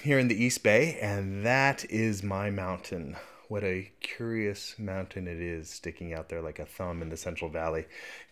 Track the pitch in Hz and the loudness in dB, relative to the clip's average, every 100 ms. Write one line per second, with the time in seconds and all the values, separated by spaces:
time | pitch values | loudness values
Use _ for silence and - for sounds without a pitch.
0 | 147 139 123 107 120 - 110 107 160 151 | 4 6 6 6 4 4 6 8 6 2
1 | 104 101 98 98 107 131 139 135 - 107 | 0 0 -2 0 4 6 6 2 0 2
2 | 113 101 101 95 104 101 92 90 - 90 | 2 2 0 -2 0 -2 -2 -4 -6 -6
3 | 73 - - - - 104 101 92 95 - | -6 -10 -14 -18 -6 -2 0 -2 -4 -12
4 | - - 117 113 104 98 - - 104 95 | -10 -6 -4 0 0 -2 -8 -8 -4 -4
5 | 92 - 90 85 85 82 78 - 87 82 | -6 -6 -6 -4 -4 -6 -8 -10 -8 -8
6 | 87 80 78 82 82 78 76 - 90 85 | -8 -8 -6 -6 -6 -8 -12 -6 -6 -4
7 | 82 80 - 80 82 80 82 80 78 - | -6 -6 -8 -6 -6 -2 -2 -2 -4 -12
8 | - - - | -16 -16 -8